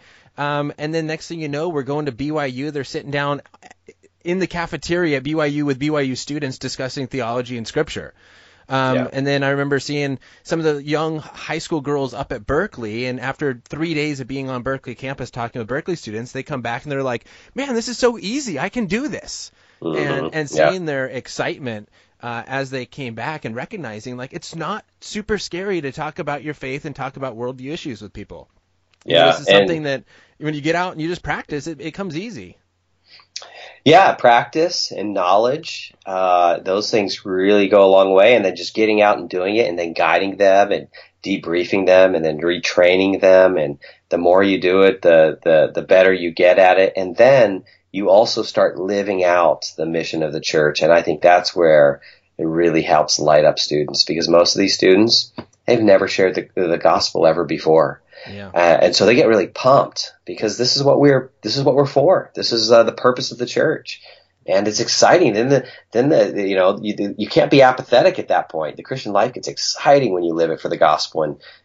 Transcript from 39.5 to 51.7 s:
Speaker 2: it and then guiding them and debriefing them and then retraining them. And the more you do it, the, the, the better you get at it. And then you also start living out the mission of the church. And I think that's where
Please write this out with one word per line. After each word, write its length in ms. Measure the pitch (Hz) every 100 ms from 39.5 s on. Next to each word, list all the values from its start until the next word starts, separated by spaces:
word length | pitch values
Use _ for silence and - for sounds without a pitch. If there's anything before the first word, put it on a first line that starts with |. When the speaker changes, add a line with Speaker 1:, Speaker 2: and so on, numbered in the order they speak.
| 110
Speaker 2:
it 120 | 107
and 100 | 87
then 140 | 85
guiding 440 | 82 85 85 98 92
them 360 | 98 98 101
and 160 | 85 69 - - _
debriefing 640 | 95 95 80 87 87 101 92
them 280 | 92 95
and 100 | 87
then 160 | 80 76
retraining 800 | 85 87 - - 90 92 95 95
them. 360 | 95 92 92 87
And 220 | 73 71 - - _
the 100 | 87
more 240 | 87 92
you 180 | 98 92
do 220 | 90 95
it, 180 | 98 95
the, 380 | - 82 78 -
the, 280 | 85 78 69
the 80 | - -
better 260 | 95 95
you 200 | 92 87
get 260 | 82 90 90
at 200 | 92 92
it. 160 | 95 -
And 200 | 90 87
then 480 | 123 139 107 95 - _ _
you 180 | 98 98
also 320 | 98 117 113
start 360 | 107 107 95 73
living 460 | 95 101 101 95
out 480 | 90 87 82 71 - -
the 100 | 80
mission 360 | 82 80 82
of 100 | 78
the 80 | 76
church. 420 | - 82 76 73
And 100 | 80
I 100 | 85
think 200 | 85 80
that's 340 | 87 87 - 92
where 460 | 82